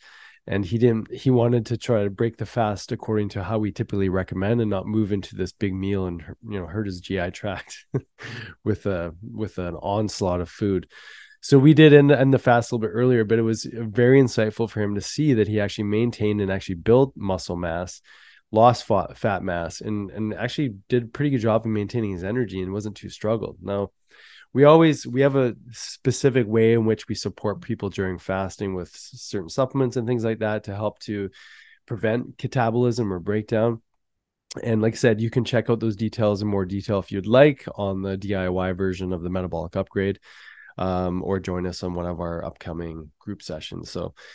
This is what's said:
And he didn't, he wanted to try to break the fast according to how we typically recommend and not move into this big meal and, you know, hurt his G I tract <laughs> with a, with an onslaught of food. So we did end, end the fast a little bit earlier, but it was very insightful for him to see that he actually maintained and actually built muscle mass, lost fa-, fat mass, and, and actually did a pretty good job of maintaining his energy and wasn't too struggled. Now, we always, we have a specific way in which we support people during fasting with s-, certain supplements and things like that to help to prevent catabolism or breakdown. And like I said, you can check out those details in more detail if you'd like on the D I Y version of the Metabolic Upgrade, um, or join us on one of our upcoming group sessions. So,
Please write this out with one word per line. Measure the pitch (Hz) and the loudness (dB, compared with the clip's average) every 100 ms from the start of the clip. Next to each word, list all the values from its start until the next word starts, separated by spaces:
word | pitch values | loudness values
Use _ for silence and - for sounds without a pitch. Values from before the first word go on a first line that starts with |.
| - - - _ - | -20 -20 -20 _ -6
And | 98 | -4
he | 90 110 | -2 2
didn't, | 120 113 - | 2 2 -4
he | - 135 | -4 2
wanted | 123 120 120 107 | 4 4 2 -2
to | 117 | -6
try | - 113 101 | -2 -2 -2
to | |
break | 95 117 - | -2 -4 -4
the | 107 | -6
fast | 123 107 98 - | -2 -2 -4 -8
according | 117 - 107 101 | -10 -4 -2 -2
to | 104 | -6
how | 90 110 | -4 -4
we | 107 | -4
typically | - 113 101 95 | -6 -4 -2 0
recommend | 92 90 92 98 120 | -2 -4 -4 0 0
and | 110 | 0
not | 95 101 | -2 -2
move | 107 101 | -2 0
into | 101 - 98 | -4 -6 -8
this | 92 | -8
big | - 101 | -4 -4
meal | 95 98 98 90 | -2 -2 -2 -4
and, | 87 - - 113 | -8 -12 -16 -10
you | 101 | -10
know, | 85 | -6
hurt | 101 101 | -6 -6
his | 90 | -8
G | - 95 | -6 -4
I | 87 | -4
tract | - 104 90 - - _ 131 - _ | -6 -8 -8 -12 -18 _ -8 -8 _
<laughs> | - - - - | -14 -14 -14 -8
with | 107 101 104 | -4 -4 -4
a, | 90 85 85 | -4 -6 -10
with | 107 110 104 - | -14 -8 -8 -6
an | 87 85 | -8 -6
onslaught | 98 104 104 - 95 90 | -4 -2 -2 -2 -2 -2
of | 85 | -4
food. | - 104 92 - - - - - _ | -4 0 0 -4 -18 -20 -20 -20 _
So | - 139 | 4 8
we | 147 | 10
did | 151 156 | 10 10
end, | 143 143 | 10 10
end | 131 135 | 6 6
the | 131 | 4
fast | 127 120 117 | 4 4 2
a | 120 | -4
little | 107 | -2
bit | |
earlier, | 113 127 123 104 | 0 2 4 4
but | 113 | 2
it | |
was | 113 110 127 | 2 -2 -6
very | 117 113 101 120 139 | -10 -4 4 8 8
insightful | 123 - 107 - 113 | 6 2 0 -2 -4
for | 110 | -2
him | 104 101 | -2 -2
to | |
see | - - 151 | -6 0 2
that | 113 104 | 4 2
he | 107 | 0
actually | 101 - | -2 -2
maintained | 104 107 120 - 104 104 | -2 0 0 0 -2 0
and | 95 | -2
actually | 95 - 87 | -4 -4 -4
built | 95 123 139 - | 4 6 4 0
muscle | 98 92 - 90 | -4 -4 -4 -6
mass, | 87 82 90 - _ - - _ _ | -4 -6 -8 -12 _ -20 -20 _ _
lost | 110 120 120 - | 6 6 6 0
fa-, | 101 85 - | -2 -2 -4
fat | 113 92 | -2 -2
mass, | 92 87 85 - | -4 -4 -6 -8
and, | 110 104 98 | -8 -6 -8
and | 104 107 | -6 -6
actually | 87 117 - 139 98 _ | -6 -6 -4 -6 -6 _
did | 123 | -2
a | 113 | -2
pretty | - 147 | -4 -2
good | 131 | 0
job | 110 110 110 | 2 0 0
of | |
maintaining | 107 101 120 104 | -4 -2 -4 -4
his | 90 | -4
energy | 95 123 107 95 | -4 -4 -4 -6
and | 92 | -6
wasn't | 101 104 101 | -6 -8 -12
too | 98 | -16
struggled. | - 107 113 - - | -8 -4 -4 -6 -10
Now, | 92 101 98 _ _ _ - - _ | -6 -4 -6 _ _ _ -20 -20 _
we | 117 | 6
always, | 143 165 160 139 123 | 8 8 6 2 -2
we | 123 | 2
have | 139 135 | 4 4
a | 127 - 123 | 0 -2 -16
specific | 110 - - 131 - 139 123 104 | -16 -16 -2 -2 2 2 2 2
way | 110 113 | 4 4
in | 117 110 | 4 2
which | 107 - | 0 -4
we | 104 | -8
support | 104 - 107 95 | -8 -6 -6 -6
people | - 110 101 | -8 -6 -6
during | 95 92 87 | -4 -4 -6
fasting | - 95 95 - 101 | -4 -4 -4 -6 -6
with | 92 85 | -6 -10
s-, | - - 127 | -14 -20 -18
certain | - 104 82 | -10 -10 -6
supplements | - 127 139 127 127 | -4 -2 0 -2 -2
and | 110 | -2
things | 123 | -2
like | 113 110 | -2 -2
that | 107 107 | -4 -4
to | 104 | -6
help | 98 107 - | -6 -6 -6
to | - 104 98 - - - - _ _ | -8 -6 -8 -12 -20 -20 -20 _ _
prevent | 113 110 120 - - | -4 -2 -2 -6 -10
catabolism | 131 135 117 120 123 117 104 | -4 0 0 2 0 0 -4
or | 90 | -4
breakdown. | 101 107 104 110 117 113 _ _ _ _ _ _ _ - | -4 -4 -2 0 0 -2 _ _ _ _ _ _ _ -8
And | 117 110 | -2 0
like | 113 | 0
I | 110 | 2
said, | 123 107 | 2 2
you | 113 | 0
can | 127 | -2
check | 110 120 113 | 0 -2 0
out | 113 | -2
those | 113 98 | -2 -2
details | 110 - 104 98 | -4 0 0 0
in | 104 | -2
more | 98 92 | -2 -2
detail | 98 107 101 | -6 -2 -4
if | - | -2
you'd | 98 98 | -6 2
like | 123 147 135 - - | 6 6 4 -10 -6
on | 101 95 | -6 -4
the | 95 95 | -6 -6
D | 98 | -4
I | 98 92 | -2 -2
Y | 90 92 | -2 -2
version | 92 95 90 92 | -2 -4 -2 -6
of | 90 | -6
the | 87 | -4
Metabolic | 92 90 82 87 98 | -4 -4 -6 -6 -6
Upgrade, | 95 101 98 98 - - - - - - | -4 -2 -2 -4 -12 -20 -20 -20 -18 -6
um, | 92 90 90 90 | -2 -2 -2 -4
or | - 95 | -2 -4
join | 90 90 90 | -4 -4 -6
us | 87 | -6
on | 92 | -8
one | 87 87 | -6 -6
of | 85 | -6
our | 85 85 | -8 -8
upcoming | - - 90 82 85 80 80 _ | -10 -12 -12 -10 -10 -12 -16 _
group | - 101 | -14 -12
sessions. | - 78 - 87 85 | -12 -12 -12 -14 -10
So, | 90 85 - - | -10 -10 -12 -20